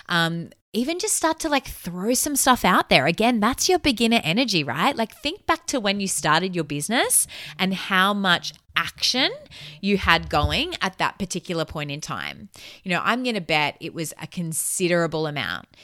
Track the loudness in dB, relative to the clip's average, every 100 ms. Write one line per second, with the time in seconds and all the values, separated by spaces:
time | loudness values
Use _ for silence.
0 | -2 0 0 -2 -8 -14 _ -4 -2 -2
1 | -2 0 0 -2 0 -2 -2 -10 -10 -4
2 | 0 0 0 2 4 6 6 6 6 6
3 | 6 4 2 4 2 2 2 2 2 2
4 | 2 2 2 0 2 0 0 0 0 0
5 | -4 -6 -8 -6 -2 -4 -2 -2 0 -2
6 | -2 0 2 2 2 -2 -4 -4 -2 0
7 | 2 0 0 -6 -14 -4 -2 -2 0 2
8 | 2 2 0 0 -2 -14 -6 -4 -4 -2
9 | -2 0 0 -2 -14 -20 -20 -6 0 2
10 | 4 4 4 0 2 0 -2 -2 -4 -2
11 | -2 -2 -6 -6 -6 -4 -6 -6 -8 -8
12 | -8 -8 -8 -12 -18 -20 -20 -14 -4 -2
13 | 0 -2 -2 -4 -2 0 0 -4 -10 -8
14 | -8 -10 -12 -8 -6 -4 -4 -2 0 2
15 | 0 -2 -4 -4 -6 -6 -10 -20